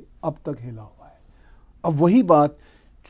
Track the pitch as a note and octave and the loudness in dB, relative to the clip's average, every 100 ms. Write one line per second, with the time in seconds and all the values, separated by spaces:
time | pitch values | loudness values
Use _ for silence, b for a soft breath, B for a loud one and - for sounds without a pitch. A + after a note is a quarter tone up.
0 | - _ D#3+ D3+ - B2 B2 A2 G2+ _ | -20 _ -12 -10 -12 -14 -14 -18 -20 _
1 | - _ _ b b b b _ F3 D3 | -20 _ _ b b b b _ -4 0
2 | E3+ A#3+ F#3 D3+ D3 - b b b _ | 2 2 4 4 2 -4 b b b _
3 | - | -10